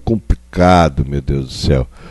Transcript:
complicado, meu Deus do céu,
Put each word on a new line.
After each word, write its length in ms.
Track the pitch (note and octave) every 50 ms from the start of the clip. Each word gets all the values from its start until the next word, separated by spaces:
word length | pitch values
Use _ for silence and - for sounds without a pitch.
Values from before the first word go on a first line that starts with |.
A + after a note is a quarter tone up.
| -
complicado, 1000 | - A#2 G2+ - - - - - - - F2+ F2 F2+ F#2 F2 E2 D2+ C2+ C2+ C#2
meu 140 | C2+ C#2 C#2
Deus 240 | C2+ - C#2+ C#2 C2+
do 80 | B1+ -
céu, 340 | - - D#2 D2 C2 B1+ - - - - -